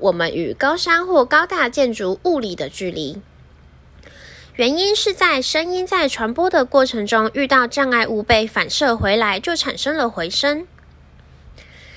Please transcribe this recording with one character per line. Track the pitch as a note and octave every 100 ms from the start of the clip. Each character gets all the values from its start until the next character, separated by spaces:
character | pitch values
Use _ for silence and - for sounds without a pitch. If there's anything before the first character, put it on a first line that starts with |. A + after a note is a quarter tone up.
我 | G3
们 | F3 E3
与 | D#3 D#3+
高 | - C4+ E4
山 | - E4 F#4
或 | F4 B3
高 | D4+ F4
大 | F4+ B3+
建 | B3+ B3+
筑 | A3 F#3+ G3
物 | F4+ D#4+
理 | A3+ F3
的 | C#3
距 | - F#3
离。 | E3 C#3+ F3+ - - - - - - - - - - - - - -
原 | A#3+ D#4
因 | G4 G#4+
是 | -
在 | F#4 F4+ C#4+
声 | B3 D#4 E4+
音 | F#4 F#4
在 | F#4 D4
传 | - A3
播 | A#3+ F4+
的 | E4+ B3+
过 | C#4 C4
程 | A#3 G#3
中 | A3+ A3
遇 | - C4+
到 | C4+ A#3+
障 | C#4 C4+
碍 | A#3+ A3
物 | A3
被 | G#3 A3+ A3
反 | G#3 E3+
射 | - C#4+ A3+
回 | G3+ G#3
来， | A3 F#3+
就 | - E4
产 | C#4+ -
生 | C#4 D#4
了 | A#3+
回 | G#3+ E3+
声。 | - C#4 D4+ F4+ - - - - - - - - - - - -